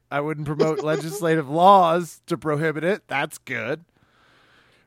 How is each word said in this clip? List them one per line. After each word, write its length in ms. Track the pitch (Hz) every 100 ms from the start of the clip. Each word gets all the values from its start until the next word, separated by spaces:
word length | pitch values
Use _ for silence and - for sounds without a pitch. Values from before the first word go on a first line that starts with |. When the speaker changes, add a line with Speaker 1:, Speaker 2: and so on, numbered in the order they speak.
| -
Speaker 1:
I 100 | 143
wouldn't 260 | 151 151 147
promote 320 | 151 156 151
Speaker 2:
<laughs> 40 |
Speaker 1:
legislative 640 | 151 156 160 - 165 160 135
laws 720 | 156 185 196 170 175 165 - -
to 100 | 156
prohibit 460 | 156 147 160 151
it. 240 | 165 202 -
That's 300 | 135 151 -
good. 460 | - 120 113 160 _ _ _ _ _ _ _ _ _ _